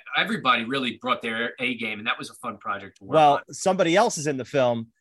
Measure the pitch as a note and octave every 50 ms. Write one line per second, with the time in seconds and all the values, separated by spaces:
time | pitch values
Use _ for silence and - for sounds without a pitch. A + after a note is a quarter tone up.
0 | - - - D3+ F3+ F#3 A3+ F3 - C3 B2 A#2 A2+ A2 C3+ C#3 B2+ A#2+ A2+ -
1 | - B2+ A#2+ A#2 - A#2 A2+ A2+ A#2 A#2+ - - B2+ B2 B2 A2+ A2+ A2 G#2+ G#2
2 | G#2+ A#2+ B2+ - D3 - - - - A#2+ G#2+ G2+ - A2 G2+ G2 F#2+ F#2 - -
3 | G2+ G2 C3+ D#3 D3+ D3 C#3+ - - - D3 - - F#3 F#3+ F#3 F#3 E3+ E3 G3
4 | A3+ A3+ - F3 C#3 D3+ C#3+ C3 A#2+ - - C#3+ B2+ B2 A#2+ A#2 A2+ A2+ _ _